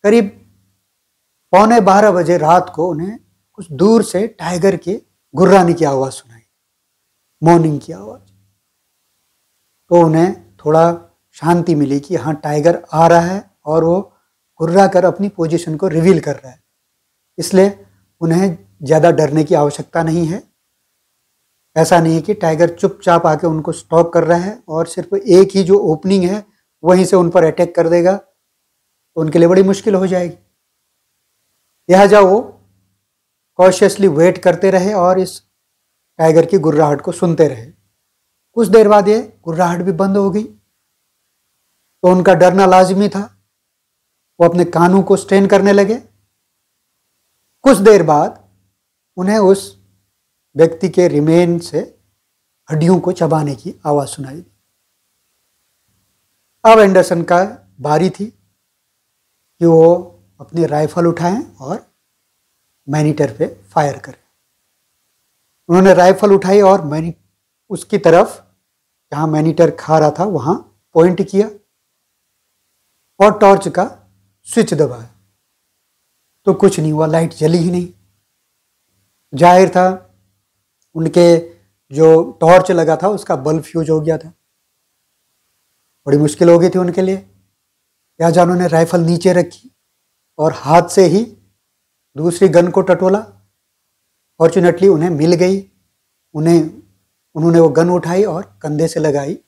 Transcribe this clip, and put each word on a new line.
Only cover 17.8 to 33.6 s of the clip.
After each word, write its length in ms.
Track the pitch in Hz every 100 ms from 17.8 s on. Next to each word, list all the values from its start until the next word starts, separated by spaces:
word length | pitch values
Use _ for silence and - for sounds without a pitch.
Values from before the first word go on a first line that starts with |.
| _ _ _ _
उन्हें 360 | 165 165 196 165 _ _
ज़्यादा 280 | 135 156 170
डरने 320 | 170 151 156
की 120 | 151 175
आवश्यकता 480 | 147 143 - 165
नहीं 220 | 160 160 160
है। 140 | 190 _ _ _ _ _ _ _ _ _ _ _ _ _ -
ऐसा 240 | 160 175
नहीं 160 | 160 165
है 60 |
कि 120 | 151
टाइगर 400 | 208 165 156 170 170
चुपचाप 500 | 190 - - 170 170
आके 200 | 151 170
उनको 240 | 156 151
स्टॉक 380 | 165 - 165 170
कर 100 | 170
रहा 140 | 156 170
है 240 | 185 220 -
और 180 | 160 170
सिर्फ 260 | - 175
एक 420 | 196 214 180 190 190
ही 80 |
जो 160 | 175 202 208
ओपनिंग 380 | 156 190 196
है 220 | 180 208 202 _ _ _
वहीं 220 | 160 185 185
से 100 | 196
उन 140 | 170
पर 140 | 180
अटैक 320 | 160 156 170 170
कर 140 | 165
देगा, 260 | 175 175 196
तो 1080 | _ _ _ _ _ _ _ _ _ -
उनके 180 | 160 165
लिए 80 | 170
बड़ी 160 | 185
मुश्किल 320 | 196 196 - 190
हो 120 | 185
जाएगी। 280 | 185 175 170 _ _ _ _ _ _ _ _ _ _ _ _ _ _ -
लिहाजा 300 | 185 202 208
वो 200 | 190 202 - - _ _ _ _ _ _ _ _ _
कॉशियसली 480 | -